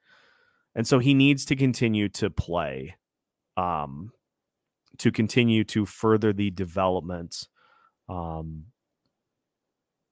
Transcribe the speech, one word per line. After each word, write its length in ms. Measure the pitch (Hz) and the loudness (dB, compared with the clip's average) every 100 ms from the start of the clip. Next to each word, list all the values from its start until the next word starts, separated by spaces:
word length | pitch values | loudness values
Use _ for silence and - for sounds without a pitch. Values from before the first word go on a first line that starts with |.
| _ _ _ _ _ _ _ - | _ _ _ _ _ _ _ -4
And 120 | 120 | 2
so 120 | 127 | 4
he 140 | 123 | 4
needs 320 | 139 139 139 - | 6 6 4 0
to 100 | 135 | 0
continue 520 | 135 117 117 107 101 | 0 2 0 0 -2
to 200 | - 101 | -2 -4
play, 680 | - - 85 76 65 69 - _ _ _ _ _ - | -4 -4 -2 -4 -6 -12 -16 _ _ _ _ _ -4
um, 540 | 90 80 73 69 101 _ _ _ _ _ _ _ _ - | -2 -2 -6 -10 -16 _ _ _ _ _ _ _ _ -2
to 120 | 120 | 0
continue 520 | 110 110 - 117 110 104 | 0 0 2 4 4 2
to 200 | - 101 | -2 -2
further 460 | - 110 110 110 | -2 2 4 2
the 200 | 98 101 | 0 -2
development, 960 | 92 92 82 92 92 80 87 85 - - _ _ _ _ _ - | -4 -6 -2 0 0 -4 -8 -8 -12 -12 _ _ _ _ _ -12
um, 580 | 90 85 80 80 78 85 _ _ _ _ _ _ _ _ _ _ _ _ _ _ | -8 -8 -8 -10 -12 -16 _ _ _ _ _ _ _ _ _ _ _ _ _ _